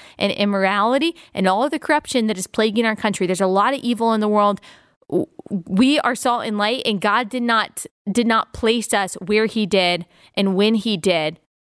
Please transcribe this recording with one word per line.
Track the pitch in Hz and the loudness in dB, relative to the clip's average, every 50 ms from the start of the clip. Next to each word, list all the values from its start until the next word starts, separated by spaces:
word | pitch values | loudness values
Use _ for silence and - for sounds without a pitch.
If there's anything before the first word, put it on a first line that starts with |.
| - - - - | -18 -20 -8 -4
and | - 202 - | -2 -2 0
immorality | - 202 202 202 196 190 190 202 202 208 233 254 277 311 339 330 - - - - | 0 -2 0 0 0 0 0 2 2 2 2 2 2 0 -2 -4 -6 -16 -12 -6
and | - 190 190 | 0 0 2
all | 185 208 262 | 2 2 0
of | 294 | -2
the | 320 294 | -2 -4
corruption | - - - - - - - 254 220 | -2 0 0 0 0 -2 -2 0 0
that | 214 214 | 0 -2
is | 185 185 | -4 -6
plaguing | - - - 220 226 202 233 233 | -8 -2 0 0 0 2 0 0
our | 220 220 | 0 -2
country. | 214 - 214 190 - 190 | -2 -2 -4 -2 -2 -2
There's | 175 185 180 | -2 0 0
a | 190 | 0
lot | 185 185 196 208 247 277 | 2 2 2 2 2 0
of | 269 | -2
evil | - 240 240 214 233 226 220 | -2 -2 -2 0 0 0 0
in | 214 | 0
the | 214 208 | 0 0
world. | 208 208 208 202 202 - - - - - _ _ _ _ _ - | 2 2 2 2 0 -2 -8 -20 -20 -20 _ _ _ _ _ -4
W-, | - 180 - - _ _ - - | -4 -4 -4 -4 _ _ -14 -8
we | - 185 165 - 185 190 262 269 294 302 | -8 -8 -6 -2 2 2 4 4 4 2
are | - 240 247 | 2 0 -2
salt | - - 254 240 233 220 | 0 0 0 0 0 -2
and | 226 214 208 | -4 -2 -2
light, | 208 214 247 262 - | 0 -2 -2 -2 -2
and | 233 214 185 | -4 -4 -2
God | 185 208 202 233 254 202 | 0 0 0 0 -2 -2
did | 254 254 240 | -4 -4 -2
not, | 233 233 220 202 - - - - - _ _ - 208 | 0 0 0 0 -2 -6 -12 -14 -14 _ _ -8 -2
did | 196 233 233 | 0 0 2
not | 233 226 220 - _ - | 2 2 0 0 _ -8
place | - 247 220 233 240 208 - 240 | -4 0 0 0 0 0 -2 0
us | 202 196 180 - | 0 0 -2 -6
where | - 185 165 208 214 220 | -10 -4 -2 0 0 0
he | 214 - 220 208 | 0 0 -2 -2
did | 170 202 190 180 175 175 170 175 _ _ _ _ _ - | 2 2 2 4 2 0 0 -4 _ _ _ _ _ -4
and | 208 196 196 190 | -2 0 0 2
when | 190 202 220 226 | 2 2 2 2
he | 214 - 226 208 170 | 2 0 0 -2 0
did | - 196 175 160 156 156 165 - _ _ _ _ | 0 2 2 2 0 -2 -6 -8 _ _ _ _